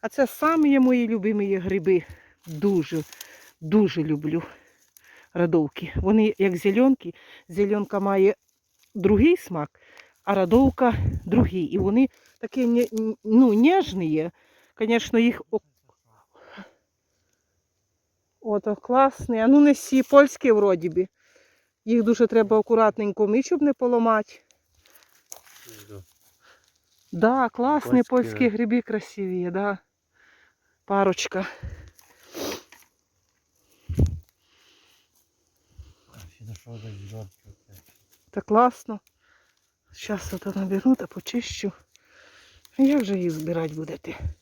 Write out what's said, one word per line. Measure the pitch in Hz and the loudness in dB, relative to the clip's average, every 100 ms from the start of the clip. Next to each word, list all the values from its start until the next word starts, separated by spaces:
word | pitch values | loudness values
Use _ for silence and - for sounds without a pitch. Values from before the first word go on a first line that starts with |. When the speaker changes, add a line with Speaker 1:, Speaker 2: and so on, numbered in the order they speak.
Speaker 1:
А | 220 | -10
це | - 254 | -2 -4
самі | - 302 330 294 277 | 0 0 2 4 4
мої | 254 254 233 | 4 2 0
любимі | 226 196 208 202 196 | -2 -2 -2 -2 -2
гриби. | 180 196 165 180 - - _ _ - | -2 -2 2 0 0 -20 _ _ -16
Дуже, | 156 202 190 156 165 151 - - - - _ | -4 0 0 -2 -6 -8 -18 -20 -20 -20 _
дуже | 160 208 196 170 | 0 2 2 0
люблю | 156 151 156 165 - - _ _ _ _ _ - _ | -4 -4 -4 -6 -8 -20 _ _ _ _ _ -20 _
радовки. | 170 175 165 147 - 165 - | -4 0 2 0 -6 -10 -6
Вони | 185 214 214 - | 0 2 2 0
як | 196 180 | -2 0
зеленки. | 202 196 262 262 175 - - - _ | 0 2 2 2 -4 -18 -20 -20 _
Зеленка | 170 202 208 202 202 | -4 -2 -2 -2 -4
має | 196 196 196 - _ _ _ _ _ 208 | -2 2 2 2 _ _ _ _ _ -2
другий | 190 202 285 359 | 2 4 4 2
смак, | - 170 147 _ _ - - _ | -2 -8 -8 _ _ -20 -20 _
а | - 196 | -4 -2
радовка | 185 220 269 - 247 220 - - - | 2 4 4 2 0 0 -2 -4 -2
другий. | 208 - 185 | 0 0 -2
І | 160 185 | -4 -2
вони | 190 220 262 _ _ _ | 0 2 0 _ _ _
такі | 220 - 240 | -12 -4 0
не-, | 240 240 220 220 214 | 0 0 -2 -6 -6
ну, | 214 220 262 | 2 4 6
ніжні | 214 269 381 - 185 165 | 6 4 4 0 -4 -2
є. | 156 165 _ _ _ _ _ | -2 -4 _ _ _ _ _
Конечно, | 220 233 - 233 | 0 0 2 2
їх | 233 - - | 2 0 -8
о-, | 143 _ _ _ _ _ _ _ _ - - - _ _ _ _ _ _ _ _ _ _ _ _ _ _ _ _ _ | -8 _ _ _ _ _ _ _ _ -20 -20 -20 _ _ _ _ _ _ _ _ _ _ _ _ _ _ _ _ _
ото | 233 208 214 208 | -6 -4 -4 -8
класні. | - 247 269 - - 226 | -2 2 2 0 -6 0
А | 226 | 4
ну | 285 | 6
неси, | 294 277 - 262 | 6 4 0 -2
польські | 262 277 277 - 262 | 6 6 6 2 2
вроді | 214 202 180 170 | 2 2 0 -2
би. | 160 190 _ _ _ _ _ _ _ - | -4 -6 _ _ _ _ _ _ _ -2
Їх | 233 | 0
дуже | 220 233 233 | 2 2 2
треба | 226 208 220 | 2 2 0
акуратненько | 214 226 220 202 208 196 208 | 2 2 2 0 -6 -2 0
мити, | 220 | 0
щоб | 269 359 | 0 0
не | 285 | 0
поламати. | 269 247 240 226 220 214 - _ _ _ _ _ _ _ _ _ - _ - - 107 101 | 0 -2 0 2 0 -2 -16 _ _ _ _ _ _ _ _ _ -20 _ -20 -20 -20 -20
Speaker 2:
Да. | 101 95 _ _ _ _ _ _ _ _ _ _ | -20 -20 _ _ _ _ _ _ _ _ _ _
Speaker 1:
Да, | 175 220 262 240 | -2 0 2 -2
класні | - 247 302 240 | -2 -2 -2 0
Speaker 2:
Польські, | 247 240 | 0 2
Speaker 1:
польські | 254 226 107 247 | 0 -2 -2 -2
Speaker 2:
да. | |
Speaker 1:
гриби | 214 233 240 | 0 -2 -2
красиві | - 214 - - 190 185 | -2 -10 -10 -10 -6 -6
є, | 180 | -6
да. | 180 202 196 _ _ _ _ _ _ _ _ _ _ _ | -4 -6 -8 _ _ _ _ _ _ _ _ _ _ _
Парочка. | 196 196 180 - 190 190 - - - - _ _ _ _ - - - _ - _ _ _ _ _ _ _ _ _ _ _ - - - _ _ _ _ _ _ _ _ _ _ _ _ _ _ _ - - _ _ | 0 0 0 -6 -8 -10 -12 -16 -16 -20 _ _ _ _ -12 -10 -12 _ -20 _ _ _ _ _ _ _ _ _ _ _ -2 -2 -2 _ _ _ _ _ _ _ _ _ _ _ _ _ _ _ -20 -20 _ _
Speaker 2:
А, | - 87 _ | -20 -20 _
ще | 110 | -20
знайшов | 104 - 113 | -20 -18 -18
десь | 110 101 101 | -16 -18 -16
зеленки | 110 101 _ 101 | -16 -18 _ _
опять. | 98 _ 95 _ _ _ _ _ | -20 _ -20 _ _ _ _ _
Speaker 1:
Та | - | -14
класно. | - 214 247 - - 214 _ _ _ _ _ _ _ _ _ | 0 2 2 0 -16 -16 _ _ _ _ _ _ _ _ _
Щас | - - 104 - | -20 -10 -10 -8
ото | 92 - 135 | -10 -8 -6
наберу | 185 196 262 262 | -4 -2 0 0
та | - | -2
почищу. | - - 240 - - 202 - _ _ _ _ _ _ _ _ _ - | -14 -8 -8 -8 -8 -8 -10 _ _ _ _ _ _ _ _ _ 0
А | |
як | 269 294 202 | 2 2 0
же | 196 | -4
їх | 175 | -4
збирати | 160 160 170 160 | -4 -6 -6 -6
будете? | 156 156 170 - - - - | -8 -12 -14 -14 -10 -10 -10